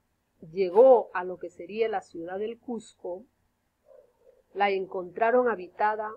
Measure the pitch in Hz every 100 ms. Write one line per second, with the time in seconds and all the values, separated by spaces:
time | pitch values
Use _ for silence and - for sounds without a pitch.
0 | _ _ _ _ 165 170 180 190 262 233
1 | - 185 185 180 175 - 175 214 220 196
2 | - 170 170 190 214 233 - 226 - _
3 | 185 180 254 _ _ _ _ _ _ -
4 | _ _ _ _ _ - 202 196 185 190
5 | 180 185 226 247 247 190 180 - 214 214
6 | 214